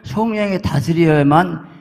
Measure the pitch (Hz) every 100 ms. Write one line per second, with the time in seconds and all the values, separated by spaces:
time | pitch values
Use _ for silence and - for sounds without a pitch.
0 | - - 226 214 208 185 - 139 147 165
1 | 165 151 143 151 180 - - -